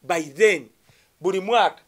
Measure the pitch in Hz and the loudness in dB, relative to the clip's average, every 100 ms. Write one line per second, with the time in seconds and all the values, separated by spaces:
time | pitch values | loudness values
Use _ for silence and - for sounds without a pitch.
0 | - 170 151 135 214 175 120 _ _ _ | -4 -6 -6 0 2 2 -6 _ _ _
1 | _ _ 165 190 190 233 180 - | _ _ -4 -4 0 2 2 -2